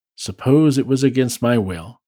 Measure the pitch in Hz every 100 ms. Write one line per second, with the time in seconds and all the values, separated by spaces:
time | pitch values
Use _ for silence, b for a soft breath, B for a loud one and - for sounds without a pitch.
0 | _ - - - 127 147 156 135 123 131
1 | 135 127 123 - 120 120 95 85 87 -